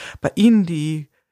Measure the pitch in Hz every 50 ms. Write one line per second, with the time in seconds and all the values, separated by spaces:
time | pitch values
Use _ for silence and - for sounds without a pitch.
0 | - - - - - 143 - - 202 240 226 214 190 170 170 151 147 156 156 156
1 | 147 - _ _ _ _